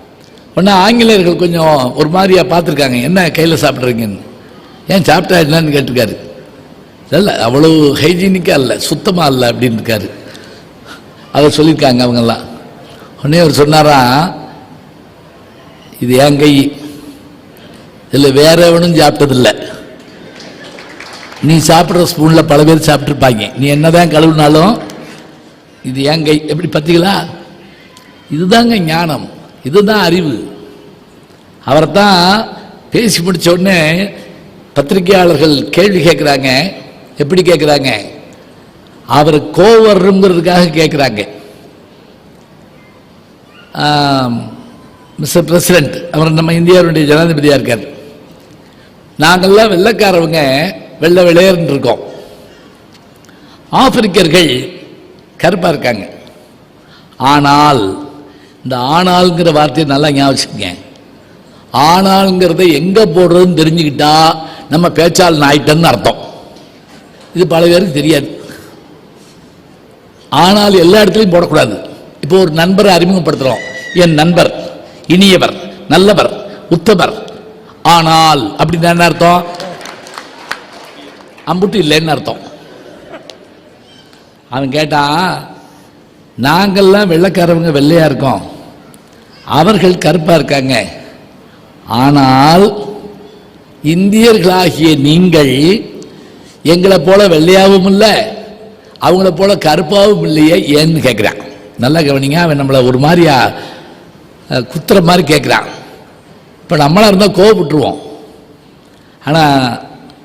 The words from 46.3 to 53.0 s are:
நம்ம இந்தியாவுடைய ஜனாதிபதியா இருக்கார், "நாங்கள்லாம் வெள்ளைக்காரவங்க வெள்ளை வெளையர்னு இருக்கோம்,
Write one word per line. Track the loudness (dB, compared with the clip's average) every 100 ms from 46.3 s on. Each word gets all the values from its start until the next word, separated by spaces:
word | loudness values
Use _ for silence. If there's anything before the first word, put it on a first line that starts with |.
நம்ம | 0 0
இந்தியாவுடைய | 0 2 2 2 0
ஜனாதிபதியா | 0 2 0 0
இருக்கார், | 0 0 -2 -6 -8 -18 -20 -20 -20 -20 -20 -20 -20 -20 -20 -20 -16 -4
"நாங்கள்லாம் | 0 2 4 4 4
வெள்ளைக்காரவங்க | 2 0 0 0 0 0 -2 0 -2 -4 -8 -18 -4
வெள்ளை | 0 2
வெளையர்னு | 4 4 2 0 -2
இருக்கோம், | -2 -2 -4 -8 -18 -20 -20 -20 -20 -20 -20 -20 -20